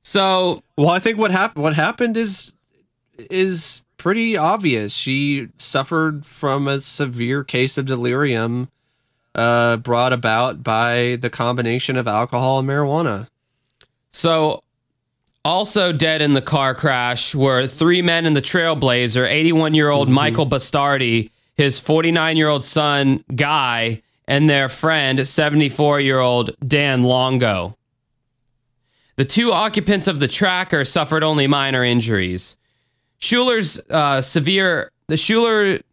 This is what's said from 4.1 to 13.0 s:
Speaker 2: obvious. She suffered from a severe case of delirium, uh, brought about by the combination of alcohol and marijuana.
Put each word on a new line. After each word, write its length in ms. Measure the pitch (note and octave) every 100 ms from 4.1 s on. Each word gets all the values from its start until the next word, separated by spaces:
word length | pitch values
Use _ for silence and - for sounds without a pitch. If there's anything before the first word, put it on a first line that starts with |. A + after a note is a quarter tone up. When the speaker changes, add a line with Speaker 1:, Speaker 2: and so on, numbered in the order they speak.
| G#3+ A#3 G3+
Speaker 2:
obvious. 560 | D#3 G#3+ F3 A#2 G#2
She 540 | - - C3+ C#3+ C#3 A#2+ _
suffered 680 | - - - E3 D#3+ D3+ C#3+
from 400 | - C#3+ C#3 C#3
a 140 | C#3
severe 640 | - - C#3+ A#2+ A#2+ C#3
case 320 | C3+ B2+ C3+ -
of 60 | C3
delirium, 840 | C3 B2 B2 D3 A2+ A2+ B2 B2+ _ _ _ _ _ _
uh, 420 | - A#2 A#2+ A#2 A#2
brought 360 | A#2+ A#2+ B2
about 500 | B2+ A#2 A2 B2+ G2+
by 560 | B2 A2 A#2+ A#2+ A#2+ A#2+
the 100 | A#2+
combination 680 | - A#2+ B2 A#2+ A#2+ - B2+
of 120 | A2+
alcohol 500 | G#2+ A#2+ B2 C3 C3+
and 80 | C3+
marijuana. 600 | C#3 C#3+ D3+